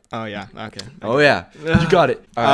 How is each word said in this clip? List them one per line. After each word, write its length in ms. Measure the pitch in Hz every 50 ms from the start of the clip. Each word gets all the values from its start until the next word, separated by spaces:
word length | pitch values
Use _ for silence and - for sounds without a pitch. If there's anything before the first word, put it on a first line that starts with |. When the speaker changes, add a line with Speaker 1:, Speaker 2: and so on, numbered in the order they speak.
| _ _ -
Speaker 1:
oh, 120 | 117 113
yeah, 220 | 107 101 104 98 - -
okay. 300 | 104 107 110 - - 101 120 143 - -
Speaker 2:
Oh, 160 | 107 120 143
yeah. 280 | 147 143 117 92 85 - _ - 151
Speaker 1:
Ugh. 160 | 160 165 - 160
Speaker 2:
You 60 | -
got 180 | 190 175 156 123
it. 140 | 117 - - _ -
All 80 | 120 120
Speaker 1:
Uh, 20 | 135